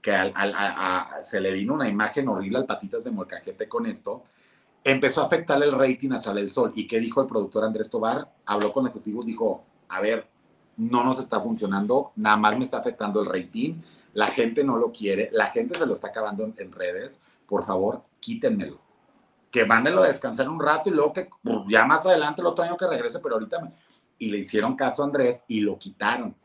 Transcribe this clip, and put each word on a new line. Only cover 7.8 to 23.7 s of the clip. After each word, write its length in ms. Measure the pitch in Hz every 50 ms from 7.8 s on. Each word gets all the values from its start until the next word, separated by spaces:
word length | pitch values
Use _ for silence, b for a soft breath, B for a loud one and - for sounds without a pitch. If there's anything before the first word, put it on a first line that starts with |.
| 107 -
Tobar? 420 | - 113 107 113 127 147 - - _ _ _
Habló 260 | - 104 104 104 107 -
con 120 | 135 131
el 60 | 123
ejecutivo, 320 | - 104 - 107 107 120 117
dijo, 420 | 113 110 - 113 107 - - - _ _ _ _ _
"A 120 | 90 95
ver, 260 | 101 107 113 - - _ _ _ _ _ _ _ _ _ _
no 260 | - 113 117 123 120 120
nos 160 | 131 127 131
está 200 | 117 - - 104
funcionando, 720 | 101 117 113 110 104 98 98 98 101 104 123 139 - - _
nada 220 | 107 107 107 107
más 200 | 107 107 107 107
me 60 | 123 131
está 140 | 127 -
afectando 440 | 123 - 120 113 - 110 104 98 107
el 60 | 101
rating, 540 | - 92 92 90 - - 113 127 156 - - B B B B B B B
la 140 | 104 107
gente 360 | 101 - - 117 113 113 147 143
no 140 | 139 120
lo 140 | 113 120 113
quiere, 380 | - - 107 101 98 95 - - -
la 140 | 110 104
gente 300 | 98 - 120 113 131 170
se 80 | - 165
lo 80 | 131 101
está 140 | - - 98
acabando 340 | - 110 107 104 101 98 110
en, 80 | 107 110
en 140 | - 98 90
redes, 480 | - - 92 90 90 - 123 139 - b b b b b b
por 180 | _ 101 98 -
favor, 380 | 101 95 92 95 107 - - - _ _ _
quítenmelo. 600 | - - 117 - - 127 113 101 85 73 - - _ _ _ _ _ _ _ _ _ _ _ _ _ _
Que 140 | - 120 110
mándenlo 380 | 101 113 113 123 147 170 190 185
a 40 | 160
descansar 400 | 135 - - 123 113 120 135 135
un 100 | 160 165
rato 300 | 151 147 151 160 - 202
y 40 | 175
luego 200 | 151 143 131 -
que, 160 | 117 110 - - _ _
pues, 140 | 113 113 107 98 98
ya 160 | 110 110 113
más 200 | 127 151 165 170
adelante 360 | 185 185 160 151 147 147 185
el 60 | 175
otro 160 | 170 165 185 170
año 140 | 170 175
que 100 | 175 190
regrese, 320 | 175 156 123 120 120 117 165
pero 160 | - 147 117
ahorita 260 | 110 110 101 - -
me", 100 | 82 -